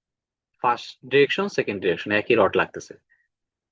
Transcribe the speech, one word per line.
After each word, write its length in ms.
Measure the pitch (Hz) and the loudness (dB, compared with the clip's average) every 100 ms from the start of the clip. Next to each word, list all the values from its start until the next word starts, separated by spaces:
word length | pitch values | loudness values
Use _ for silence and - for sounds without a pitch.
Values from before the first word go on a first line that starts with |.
| _ _ _ _ _ _ | _ _ _ _ _ _
ফার্স্ট 360 | 123 117 - - 127 | -2 -2 -6 -20 0
ডিরেকশন, 420 | 143 135 - 196 | 2 4 2 -4
সেকেন্ড 340 | - 120 101 | -4 -4 -2
ডিরেকশন 280 | 92 80 104 | -2 -2 -2
একই 240 | 104 - | -2 2
রড 220 | 113 95 92 | 2 4 2
লাগতেছে। 380 | 82 82 - - _ _ _ _ _ _ _ | -2 -6 -16 -20 _ _ _ _ _ _ _